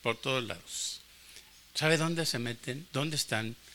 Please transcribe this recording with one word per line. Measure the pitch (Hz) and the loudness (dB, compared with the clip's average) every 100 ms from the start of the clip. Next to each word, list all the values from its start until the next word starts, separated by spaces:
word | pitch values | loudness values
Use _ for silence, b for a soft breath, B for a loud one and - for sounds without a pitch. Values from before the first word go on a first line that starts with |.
por | 120 113 | 0 0
todos | 135 131 | 0 0
lados. | 113 92 - - - - - B B B B - - | 0 -6 -8 -6 -6 -6 -14 B B B B -20 -8
¿Sabe | - 156 160 | 2 4 6
dónde | 160 165 156 | 4 2 2
se | 127 | 0
meten? | 120 117 - 131 170 | -2 -4 -4 -6 -2
¿Dónde | 131 143 143 | -2 0 0
están? | - 113 110 117 B | 0 0 0 -6 B